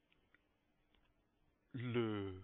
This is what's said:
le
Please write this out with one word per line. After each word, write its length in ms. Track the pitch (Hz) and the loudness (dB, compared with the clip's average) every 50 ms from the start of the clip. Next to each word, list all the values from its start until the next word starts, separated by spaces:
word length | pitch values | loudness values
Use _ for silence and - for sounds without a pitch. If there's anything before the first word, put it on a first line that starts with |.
| _ _ - _ _ _ _ - _ _ _ _ _ _ _ _ _ _ _ - _ _ _ _ _ _ _ _ _ _ _ _ _ _ - | _ _ -20 _ _ _ _ -20 _ _ _ _ _ _ _ _ _ _ _ -20 _ _ _ _ _ _ _ _ _ _ _ _ _ _ -8
le 680 | 123 120 123 113 120 117 110 107 104 98 98 92 95 | -6 -4 0 2 2 2 2 2 0 0 -2 -4 -8